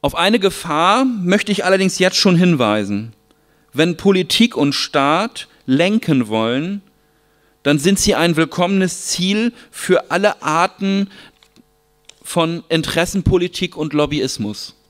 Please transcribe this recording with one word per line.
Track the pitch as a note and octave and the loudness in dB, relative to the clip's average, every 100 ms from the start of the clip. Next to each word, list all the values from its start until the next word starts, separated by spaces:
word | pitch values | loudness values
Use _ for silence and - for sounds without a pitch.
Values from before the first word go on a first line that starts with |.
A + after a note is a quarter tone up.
Auf | C#3+ D#3+ | -4 0
eine | F#3 A3+ | 0 2
Gefahr | F#3+ - E3+ D3+ F3 A3+ C4 | 0 -4 -6 0 2 2 0
möchte | A3+ F3 G#3 - | 0 0 0 0
ich | G3+ F#3 | -2 0
allerdings | F#3+ F#3+ - | 2 0 0
jetzt | F#3 - | 0 2
schon | G3 F3 | 2 4
hinweisen. | F3+ D#3 A2+ G#2+ G2 G2+ A2+ - _ _ _ _ _ | 4 2 2 0 -2 -6 -8 -18 _ _ _ _ _
Wenn | C3 E3+ E3+ | -2 0 2
Politik | G3 F#3+ F#3 - A#3 - | 2 2 0 2 0 2
und | C#3+ | -2
Staat | C#3+ - D3 C#3 D#3+ A3 - - _ - | 0 -2 0 2 0 -2 -8 -18 _ -2
lenken | C3+ F3+ A3 - C#3 A2 | 2 2 0 2 0 2
wollen, | A2 A2 B2+ E3 G3+ _ _ _ _ _ _ _ _ | 0 0 -2 -4 -8 _ _ _ _ _ _ _ _
dann | - D3 | 0 2
sind | D#3 G3 | 2 2
sie | - E3+ | 2 2
ein | E3+ D#3 | 2 2
willkommenes | E3 - F3+ G3 F#3 - - | 0 0 0 0 0 -4 -8
Ziel | - F#3 G#3 A#3 - - | -4 -2 0 -2 -4 -20
für | - - F3+ - | -12 0 0 2
alle | F3 G3+ - | 0 0 -2
Arten | - D#3 F#3 - G3 G3 G3 - - _ _ _ _ _ _ _ - _ | -2 0 0 -2 -2 -2 -4 -8 -20 _ _ _ _ _ _ _ -20 _
von | - F3 E3 E3+ - | -6 -2 -2 -4 -4
Interessenpolitik | E3 D3+ - F3 G3 - F3+ F3 - F3+ - | -4 -2 -4 -2 0 2 2 0 -4 -6 -4
und | D3+ | -4
Lobbyismus. | D3 D3 D3 C3 - G#2 G#2 - _ | -2 -2 -2 -4 -4 -8 -8 -14 _